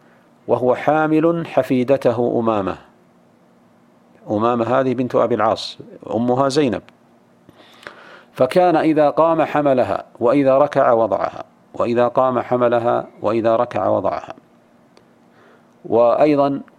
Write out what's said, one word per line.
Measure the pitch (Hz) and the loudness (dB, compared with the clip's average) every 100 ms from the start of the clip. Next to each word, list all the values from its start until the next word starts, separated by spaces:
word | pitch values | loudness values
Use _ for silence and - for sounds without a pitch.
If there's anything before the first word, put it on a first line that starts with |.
| _ _ _ _ - | _ _ _ _ -4
وهو | 120 127 120 | -2 0 0
حامل | - 151 156 156 165 170 165 | 0 0 0 2 2 0 -2
حفيدته | - 127 127 123 135 131 117 120 117 | -4 0 -2 0 0 0 0 -2 0
أمامة. | 113 107 95 85 - _ _ _ _ _ _ _ _ _ _ _ _ _ - | -2 -2 -4 -8 -14 _ _ _ _ _ _ _ _ _ _ _ _ _ -6
أمامة | 127 117 117 110 131 | -2 0 0 0 0
هذه | 131 | 0
بنت | 123 123 127 | -2 -2 0
أبي | 117 117 | 0 0
العاص، | 110 95 - - - - - 110 | 0 -2 -6 -16 -20 -20 -8 -4
أمها | 123 123 139 | -2 0 0
زينب، | 135 139 95 - _ _ _ _ _ - _ - - - - - - _ | 0 -2 -4 -10 _ _ _ _ _ -20 _ -20 -20 -20 -20 -20 -20 _
فكان | - 127 180 180 156 | -2 0 2 2 2
إذا | 156 151 147 | 2 2 2
قام | 139 160 165 | 2 2 2
حملها، | 143 147 143 127 101 95 - - | 0 0 0 2 0 -2 -8 -2
وإذا | 117 143 135 135 | 0 2 4 4
ركع | 147 143 131 | 2 2 2
وضعها، | 117 110 92 85 - - _ _ | 2 2 -2 -4 -8 -18 _ _
وإذا | - 101 120 120 | -6 -2 0 0
قام | 135 131 123 | 2 0 0
حملها، | 104 123 120 120 120 120 - - | -2 0 0 0 0 -2 -4 -6
وإذا | 104 113 110 113 | -4 0 0 0
ركع | 120 107 101 | -2 -2 -2
وضعها. | 107 95 - - - _ _ _ _ _ _ _ _ _ _ - _ _ _ - | -2 -2 -6 -10 -20 _ _ _ _ _ _ _ _ _ _ -20 _ _ _ -2
وأيضًا | 110 120 117 151 143 143 139 - | 2 4 4 2 2 0 -2 -10